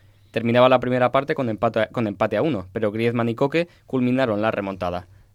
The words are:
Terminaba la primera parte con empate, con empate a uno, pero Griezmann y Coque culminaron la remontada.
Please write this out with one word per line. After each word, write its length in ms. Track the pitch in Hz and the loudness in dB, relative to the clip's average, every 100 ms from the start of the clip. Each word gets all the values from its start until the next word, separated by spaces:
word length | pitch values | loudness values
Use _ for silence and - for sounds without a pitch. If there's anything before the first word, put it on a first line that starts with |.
| _ _ _ | _ _ _
Terminaba 380 | - 117 120 127 | -4 0 4 6
la 100 | 127 | 6
primera 320 | 123 123 123 | 2 0 2
parte 240 | 135 139 156 | 2 0 -2
con 140 | 127 | -4
empate, 400 | 107 117 113 107 | -2 0 0 -2
con 160 | 127 107 | -2 -4
empate 280 | 95 113 104 | -2 -2 0
a 60 | |
uno, 240 | 151 110 92 | 0 -2 -6
pero 180 | 113 107 | -4 -4
Griezmann 380 | 107 117 120 117 | -2 -2 0 -2
y 60 | 117 | -2
Coque 320 | 139 160 170 _ - | -2 -2 -4 _ -6
culminaron 560 | 131 123 127 127 104 | -2 0 2 0 0
la 80 | 110 | 0
remontada. 580 | 107 98 95 90 87 - - - | -2 -4 -6 -6 -6 -10 -20 -20